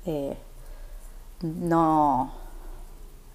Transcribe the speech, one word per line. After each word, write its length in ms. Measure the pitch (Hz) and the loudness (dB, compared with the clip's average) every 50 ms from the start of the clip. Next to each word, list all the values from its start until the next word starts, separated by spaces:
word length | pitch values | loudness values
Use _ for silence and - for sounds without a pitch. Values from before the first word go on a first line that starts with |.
| - | -6
eh, 320 | 185 156 143 139 135 - - - - - - - - - - - - - - - - - - - - - - | -4 -2 -2 -2 -2 -4 -6 -10 -14 -16 -14 -14 -14 -12 -12 -12 -12 -12 -12 -12 -14 -14 -14 -16 -14 -10 -6
no, 880 | 175 160 160 180 175 170 165 165 165 160 156 156 151 143 131 127 135 127 - - - - - - - - - - - - - - - - - - - - | -4 -4 -2 0 2 4 6 6 8 8 8 8 8 6 6 4 2 0 -4 -10 -12 -12 -12 -12 -12 -12 -12 -12 -14 -14 -14 -16 -16 -16 -16 -18 -18 -16